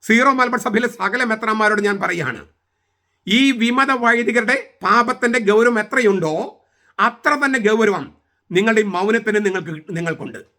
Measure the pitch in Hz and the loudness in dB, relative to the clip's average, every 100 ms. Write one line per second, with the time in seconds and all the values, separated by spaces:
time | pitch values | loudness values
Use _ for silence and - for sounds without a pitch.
0 | - 220 269 262 247 247 247 214 240 - | 2 2 4 2 0 -2 -2 -2 -2 -4
1 | 190 226 247 220 220 220 214 208 208 196 | -6 -2 -4 -4 -4 0 0 0 0 -2
2 | 180 170 135 110 - _ _ _ _ _ | -4 -4 -6 -8 -14 _ _ _ _ _
3 | _ _ - 214 269 254 233 247 269 262 | _ _ 0 2 2 2 0 0 0 0
4 | 233 233 233 233 220 269 - _ 175 214 | 2 0 2 0 0 -2 -4 _ 0 2
5 | 233 247 240 240 202 214 233 233 214 262 | 2 0 0 0 2 4 4 2 -2 2
6 | 233 196 160 156 262 - _ _ _ - | 2 2 0 -4 -6 -12 _ _ _ -2
7 | 214 226 311 294 277 269 208 220 220 185 | -2 0 -2 0 0 0 0 2 2 0
8 | 139 - _ _ _ 175 214 220 208 175 | -6 -16 _ _ _ 0 2 2 0 0
9 | 196 226 220 208 202 185 170 156 - 165 | 0 0 0 0 0 -2 -6 -12 -10 -8
10 | 165 160 127 110 - | -6 -6 -10 -14 -20